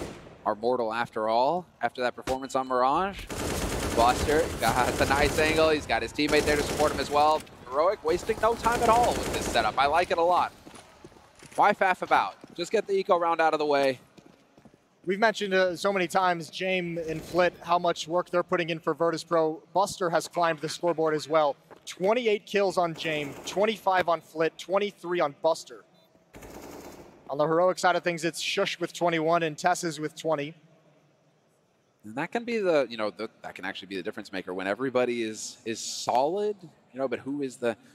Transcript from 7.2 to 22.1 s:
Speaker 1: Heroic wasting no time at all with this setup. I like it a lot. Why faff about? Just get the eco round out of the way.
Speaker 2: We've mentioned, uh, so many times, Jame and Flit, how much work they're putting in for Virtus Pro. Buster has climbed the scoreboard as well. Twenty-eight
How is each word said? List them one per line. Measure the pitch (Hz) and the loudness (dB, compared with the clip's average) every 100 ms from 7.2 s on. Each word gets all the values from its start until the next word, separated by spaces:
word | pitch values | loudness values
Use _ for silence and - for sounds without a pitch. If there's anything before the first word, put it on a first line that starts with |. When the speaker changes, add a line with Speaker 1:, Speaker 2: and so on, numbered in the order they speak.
| 151 156 - - - | 4 2 -2 -20 -6
Speaker 1:
Heroic | 135 170 208 | 0 0 0
wasting | 151 175 - 220 | 0 -2 -2 0
no | 220 | 0
time | 233 226 240 | 2 0 2
at | 233 | 4
all | 233 233 | 6 4
with | 143 - | 2 -2
this | - | -4
setup. | - 120 110 107 | -2 0 2 2
I | 139 | 2
like | 160 180 | 2 2
it | 175 | 2
a | |
lot. | 170 175 117 - - - - - - - - - - - | 4 4 0 -4 -20 -20 -20 -20 -20 -20 -20 -20 -8 2
Why | 180 | 4
faff | 208 190 180 | 4 2 0
about? | 170 147 101 - - | 2 2 2 -6 -16
Just | - 170 | -12 -2
get | 214 202 | -2 0
the | |
eco | 196 190 175 | 0 2 2
round | 170 165 | 2 2
out | 156 | 2
of | 151 | 2
the | 151 | 2
way. | 143 139 127 - - - _ _ _ - _ _ _ | 2 2 0 -8 -20 -20 _ _ _ -20 _ _ _
Speaker 2:
We've | - 196 | -6 2
mentioned, | 226 - 202 | 2 2 0
uh, | 190 185 165 | 2 2 0
so | 196 | 0
many | 196 175 | 0 0
times, | 196 185 175 151 | 2 2 0 -4
Jame | - 185 185 175 165 160 | -6 -2 -2 -2 -6 -6
and | 156 | -8
Flit, | - 175 180 175 | -4 2 2 0
how | - 175 | 0 0
much | 175 170 156 | 2 -2 -2
work | 175 175 | -4 0
they're | 180 | -2
putting | 170 180 165 | 0 -2 -2
in | 165 | -4
for | 165 | -4
Virtus | 151 170 160 | 0 0 0
Pro. | - 170 160 160 - | 0 2 2 -2 -4
Buster | 180 196 - 180 | 0 0 0 0
has | 175 - | 0 0
climbed | - 170 156 | 0 0 0
the | 156 | -6
scoreboard | - 175 160 160 | -4 -2 0 0
as | 156 131 | 0 0
well. | 160 151 131 - - - | 2 2 -2 -10 -20 -16
Twenty-eight | - 185 | -2 0